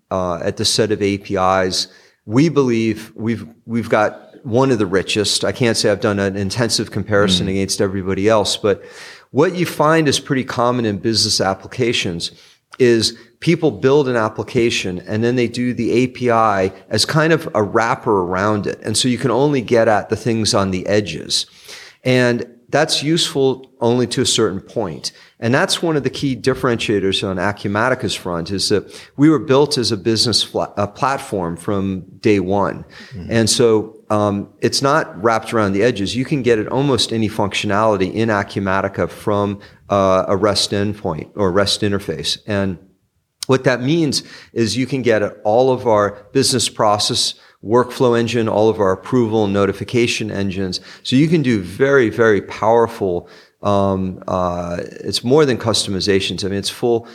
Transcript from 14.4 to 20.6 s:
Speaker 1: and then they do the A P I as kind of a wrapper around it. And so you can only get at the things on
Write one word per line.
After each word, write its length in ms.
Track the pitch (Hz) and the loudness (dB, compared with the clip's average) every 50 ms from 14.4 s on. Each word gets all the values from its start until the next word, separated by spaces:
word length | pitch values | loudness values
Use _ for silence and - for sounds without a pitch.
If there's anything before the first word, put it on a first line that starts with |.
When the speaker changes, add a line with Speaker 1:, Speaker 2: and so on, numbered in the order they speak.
| 107 - - 127 117 120 113 - - 98 90 90 | -8 -4 0 0 2 2 0 -2 -4 -6 -6 -8
Speaker 1:
and 240 | - - 104 110 113 | -8 -6 -4 0 0
then 120 | 117 123 | 0 2
they 120 | 127 120 113 | 0 0 -2
do 260 | 117 123 123 123 120 | -2 -4 -4 -4 -2
the 160 | 101 117 90 | -2 -2 0
A 160 | 90 117 127 | 2 2 2
P 240 | 127 127 - 123 120 | 0 -2 -4 -2 0
I 420 | 117 113 113 110 101 98 95 98 - - - - | 2 2 2 2 2 2 0 -2 -4 -6 -14 -6
as 160 | - 107 - | -2 -2 -2
kind 280 | - - 156 151 160 165 | 0 0 0 2 2 2
of 160 | 151 - - - | 0 0 -2 -2
a 80 | 107 107 | -2 -2
wrapper 600 | 95 92 113 110 117 131 131 - 123 107 98 90 | 0 0 0 0 0 -2 -2 0 0 0 2 0
around 440 | 87 92 92 98 107 107 104 98 | 0 0 0 0 0 0 0 -2
it. 120 | - - - - | -4 -6 -8 -6
And 140 | - 107 | -6 -2
so 120 | - - 131 | -2 0 0
you 100 | 123 110 | 0 0
can 120 | - 135 | 0 0
only 300 | 107 120 139 151 143 135 | 0 2 2 2 0 0
get 280 | 107 87 120 113 113 113 | 0 2 4 4 4 4
at 200 | 107 101 90 - | 4 2 0 -2
the 80 | 107 | -6
things 380 | 104 - 127 113 113 107 98 - | -4 -2 -2 0 0 0 0 2
on 160 | 107 | 2